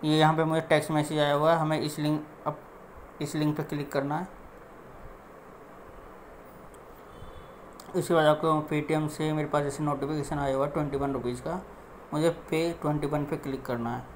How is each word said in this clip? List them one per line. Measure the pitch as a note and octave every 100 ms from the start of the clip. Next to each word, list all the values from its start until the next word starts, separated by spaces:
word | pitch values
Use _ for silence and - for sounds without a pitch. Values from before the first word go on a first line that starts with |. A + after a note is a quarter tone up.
ये | D#3 D#3
यहाँ | D#3 D#3+
पे |
मुझे | D#3+ D#3+
text | D#3+ D#3 D3+
message | D#3 D3 D#3
आया | D3
हुआ | C#3+ D3+
है, | E3
हमें | D#3 D#3
इस | D3 D3+
link, | D3+ D3+ D3+ - -
अब | D3+ - - - - - -
इस | D3+
link | D#3 D3+ D3+
पे |
click | D3+ D3 C#3+
करना | C#3+ C#3 D3+
है। | F#3 - - - - - - - - - - - - - - - - - - - - - - - - - - - - - - - - - - - - F3+
उसके | -
बाद | E3+ D3+
आपको | D3+ D#3+ D#3 D3+
Paytm | D3+ D3 D#3 D3+
से | - D#3
मेरे | D#3 D3
पास | D3+
जैसे | C#3+ C#3
notification | D3+ C#3 C#3 D#3 C#3 D3
आया | C#3 C3+
हुआ | C#3
है |
ट्वेंटी | D#3+ D3 C#3
वन | C#3
रुपीज़ | C3+ B2 B2
का, | - F3+ - - - - -
मुझे | D3+ E3
Pay | D#3+ - D#3+ E3+ E3+
ट्वेंटी | D3+ D3+ D3
वन | D3
पे | C#3+ D#3+
click | D3 C3+ C3
करना | A#2+ A#2 A#2+
है। | -